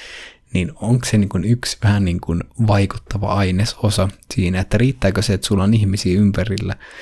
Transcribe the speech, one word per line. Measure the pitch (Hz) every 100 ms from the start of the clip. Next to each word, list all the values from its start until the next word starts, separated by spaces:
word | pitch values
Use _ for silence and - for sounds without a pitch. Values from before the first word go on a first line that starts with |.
| - - - - _
niin | 90 87
onko | - 104 123
se | - 107
niin | 98
kun | 92
yksi | 101 120 - -
vähän | 101 101
niin | 92 87
kun | - 85 - - 107
vaikuttava | 101 98 - - 101 101
ainesosa | 98 95 92 113 - 104 95 95 - -
siinä, | - 90 90
että | - 107
riittääkö | 127 - 98 104
se, | 107
että | 95 -
sulla | 98
on | 98
ihmisiä | 113 101 98 92 95
ympärillä, | 101 98 92 98 98 - - -